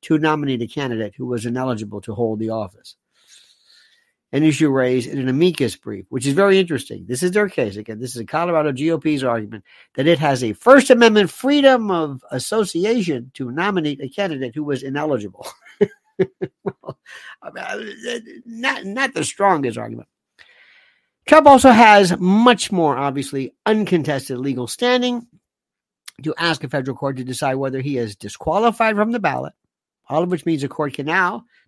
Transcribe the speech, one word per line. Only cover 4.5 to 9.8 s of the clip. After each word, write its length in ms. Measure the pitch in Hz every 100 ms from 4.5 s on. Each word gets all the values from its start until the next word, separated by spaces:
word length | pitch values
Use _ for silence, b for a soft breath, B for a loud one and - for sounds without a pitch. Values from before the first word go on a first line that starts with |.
| 143 156
raised 400 | 135 127 127 117
in 100 | 139
an 100 | 131
amicus 480 | 131 180 156 120 -
brief, 280 | 117 101 -
which 180 | 131 131
is 60 |
very 260 | 143 196 190
interesting. 460 | 175 135 - 104 90
This 160 | 127
is 80 | 180
their 160 | 202 202
case. 300 | 160 110 98
Again, 220 | 110 110
this 140 | 123
is 80 | 123
a 40 | 110
Colorado 480 | 156 175 165 151
G 180 | 131 156
O 60 | 160
P's 260 | 156 147
argument 400 | 127 117 107 110 - b